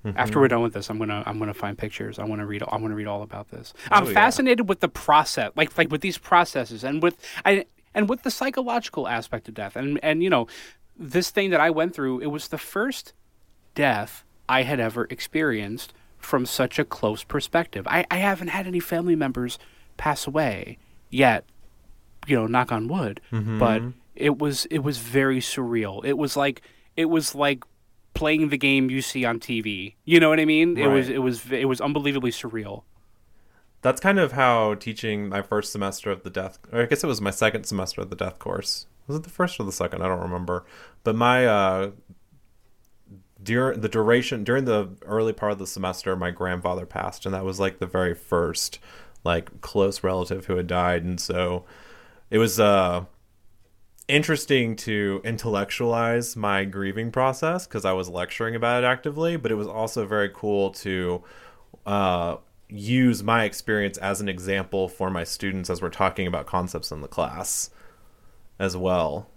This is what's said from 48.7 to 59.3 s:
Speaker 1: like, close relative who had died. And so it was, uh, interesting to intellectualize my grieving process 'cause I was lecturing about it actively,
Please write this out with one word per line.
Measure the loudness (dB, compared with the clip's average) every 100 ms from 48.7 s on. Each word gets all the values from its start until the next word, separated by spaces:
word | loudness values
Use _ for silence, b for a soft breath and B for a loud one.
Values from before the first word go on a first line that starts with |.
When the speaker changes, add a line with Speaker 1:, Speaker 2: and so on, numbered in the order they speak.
| -8 B B B B
Speaker 1:
like, | 0 0 -2 -16
close | -4 2 2 2
relative | -2 0 -2 -6 -2
who | -2
had | 0
died. | 0 2 2
And | -2 -4
so | -4 -2 -2 -4 B B B B B B B
it | 2
was, | 4 6
uh, | 6 6 4 0 -6 -18 _ _ -20 -20 -20 _ -20 -16 2
interesting | 2 4 -2 2 2 2 -2
to | -2 -2 0 -2
intellectualize | -4 -4 -2 -2 -2 -2 0 2 2 0 -2 -2
my | 0 2
grieving | 0 -4 -4 -4 -4
process | 2 2 2 -2 -2 -4
'cause | -2
I | 0
was | 0 -2
lecturing | -6 -6 -4 -4
about | 0 2 2
it | 2
actively, | 0 -2 -2 -2